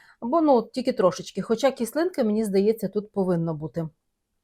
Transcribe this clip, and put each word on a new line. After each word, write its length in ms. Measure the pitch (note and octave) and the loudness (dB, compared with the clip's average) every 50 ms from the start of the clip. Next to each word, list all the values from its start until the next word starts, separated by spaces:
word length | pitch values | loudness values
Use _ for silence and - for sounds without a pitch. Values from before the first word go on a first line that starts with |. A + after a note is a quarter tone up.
| - _ _ _ | -20 _ _ _
або, 200 | - A#3+ D#4 E4+ | -6 0 0 2
ну, 220 | D#4+ D4 C4+ A3+ | 4 4 4 4
тільки 300 | - - - B3+ B3 C4 | 2 -2 -6 -4 -2 -2
трошечки, 500 | B3 - G3+ F3 E3 - E3+ - - G3 | 0 2 2 2 2 0 -8 -10 -8 -8
хоча 280 | F3 - F#3 - - C4+ | -2 -2 -2 2 2 0
кислинка, 540 | C4 - A#3 G#3+ - D4 E4+ F#4 - D4 B3 | 0 0 -6 -4 -2 -2 -2 -2 -2 -2 0
мені 200 | G#3+ G#3 A3 A3+ | 0 0 0 -2
здається, 440 | G3+ F#3+ G3 G3 G#3+ A3 A3 G3+ F#3 | 0 2 2 2 2 0 0 -4 -4
тут 240 | - G#3 G3+ - | -4 -6 -6 -4
повинна 400 | _ G3+ F#3 F3+ F3+ E3+ E3 E3 | _ -2 0 0 0 0 0 -2
бути. 360 | D#3+ D3 D#3 D#3 - E3+ D#3+ D#3 - _ _ _ _ _ _ _ _ _ | -4 -6 -8 -8 -8 -8 -8 -8 -12 _ _ _ _ _ _ _ _ _